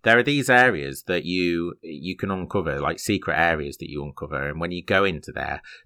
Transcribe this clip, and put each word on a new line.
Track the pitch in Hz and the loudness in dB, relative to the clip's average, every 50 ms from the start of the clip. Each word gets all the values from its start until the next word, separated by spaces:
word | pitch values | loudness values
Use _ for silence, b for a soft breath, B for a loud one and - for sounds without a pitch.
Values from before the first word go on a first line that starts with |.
| - | 4
there | 113 113 120 | 4 6 6
are | - | 6
these | 147 147 143 127 - | 4 2 2 4 6
areas | 127 123 127 123 98 76 69 69 69 - - - | 8 8 8 6 4 2 -2 -6 -8 -8 -4 -2
that | 90 87 76 | -2 -2 0
you, | 82 90 92 90 87 85 85 85 87 85 - | 0 0 2 2 2 2 0 -2 -4 -6 -10
you | - 82 78 69 71 90 90 | -14 -14 -12 -10 -8 -8 -6
can | - - 98 | -6 -4 -4
uncover, | 95 92 87 85 - 101 85 78 69 71 | -4 -4 -4 -4 -2 -2 -2 -2 -2 -2
like | 71 76 80 - | -2 -4 -4 -4
secret | - - 104 92 - - 78 82 | -2 -2 -2 -2 -2 -2 0 2
areas | 82 85 82 76 71 71 69 - | 2 2 2 0 -2 -6 -10 -10
that | - - | -12 -10
you | 73 71 71 | -8 -8 -8
uncover, | 73 - - - 78 78 67 69 73 | -8 -10 -10 -10 -6 -6 -4 -4 -4
and | 73 80 | -4 -6
when | 85 87 | -6 -6
you | 87 90 90 | -6 -8 -4
go | - 101 95 98 | 0 2 2 4
into | 95 85 73 - - | 2 0 -2 -6 -10
there, | - - 69 71 71 - B B B B B | -8 -6 -6 -6 -6 -8 B B B B B